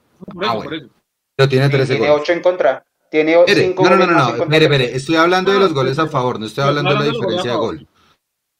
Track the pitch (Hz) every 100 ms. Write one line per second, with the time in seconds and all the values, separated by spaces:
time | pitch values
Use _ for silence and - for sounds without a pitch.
0 | _ _ - 180 214 226 - 156 120 _
1 | _ _ _ - 135 131 139 135 131 123
2 | 113 147 147 170 175 180 156 131 - _
3 | _ 156 156 165 175 202 185 - 185 190
4 | 185 165 123 117 151 156 156 139 123 131
5 | 135 160 165 185 185 196 190 143 131 139
6 | 156 143 123 107 110 139 139 147 143 139
7 | 143 - - - 120 117 104 82 - _
8 | _ _ _ _ _